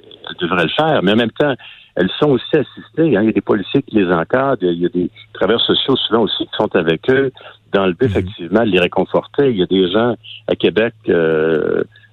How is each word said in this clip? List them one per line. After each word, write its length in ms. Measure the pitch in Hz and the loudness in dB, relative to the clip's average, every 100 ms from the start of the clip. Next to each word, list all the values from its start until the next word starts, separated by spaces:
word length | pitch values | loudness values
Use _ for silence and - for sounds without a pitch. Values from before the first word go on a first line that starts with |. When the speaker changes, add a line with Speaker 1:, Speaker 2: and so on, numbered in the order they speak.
| - - - | -20 -20 -16
Speaker 1:
elles 60 | - | -8
devraient 220 | 87 - 165 | -2 0 0
le 40 | |
faire. 320 | - 156 131 | 0 0 2
Mais 80 | 90 | 2
en 40 | 110 | 2
même 160 | 117 | 0
temps, 220 | - 147 127 - - - - | 0 -2 -2 -10 -20 -10 -4
elles 140 | 185 - | -2 0
sont 100 | 151 | 0
aussi 240 | 123 - 160 | 0 0 -2
assistées. 600 | 123 - - - 160 101 | -2 -8 -8 -2 2 2
Hein. 60 | |
Il 40 | 110 | 2
y 20 | |
a 40 | |
des 80 | 101 | 2
policiers 420 | - 113 95 139 | 0 -2 0 -2
qui 140 | - 107 | 0 0
les 100 | 90 | 2
encadrent, 460 | 87 82 127 139 135 | 0 0 0 0 0
il 180 | 90 85 | -2 -2
y 40 | 87 | -2
a 20 | |
des 220 | 90 87 - - | -2 -4 -6 -18
travailleurs 260 | - 92 117 - | -4 0 0 0
sociaux 300 | - - 131 | 0 0 -2
souvent 240 | - 117 | 0 0
aussi 220 | 98 - | 0 -2
qui 60 | - - | -6 -4
sont 180 | 107 98 | -2 0
avec 340 | 82 82 - | 0 -2 0
eux 220 | 135 135 - - - _ | 0 0 -6 -16 -20 _
dans 120 | 98 95 | 0 0
le 60 | |
but, 100 | 82 | 0
Speaker 2:
Mhm. 60 | 131 | 0
Speaker 1:
effectivement, 500 | 101 92 - 85 104 | 0 -4 -8 -2 0
de 60 | 117 | 2
les 100 | 92 | 2
réconforter. 680 | 87 - 90 90 - - 139 | 2 0 -2 -2 -2 0 0
Il 60 | 107 | 0
y 60 | |
a 40 | - | 0
des 240 | - 185 | 2 2
gens 240 | 101 120 110 - - - | 2 0 -2 -8 -12 -6
à 80 | |
Québec, 380 | - - 82 113 - - | -2 0 0 -2 -2 -2
euh, 760 | 87 80 80 80 80 50 50 - - - | 0 2 0 0 0 0 -2 -4 -10 -10